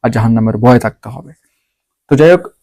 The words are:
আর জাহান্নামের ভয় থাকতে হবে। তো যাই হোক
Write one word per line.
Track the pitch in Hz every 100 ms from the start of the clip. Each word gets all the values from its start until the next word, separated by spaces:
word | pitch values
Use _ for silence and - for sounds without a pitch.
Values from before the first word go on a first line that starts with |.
আর | 120 113
জাহান্নামের | 113 113 110 107
ভয় | 120 123 113
থাকতে | - -
হবে। | 127 165 156 _ _ _ _ _ _ _
তো | 139
যাই | 156
হোক | 180 - _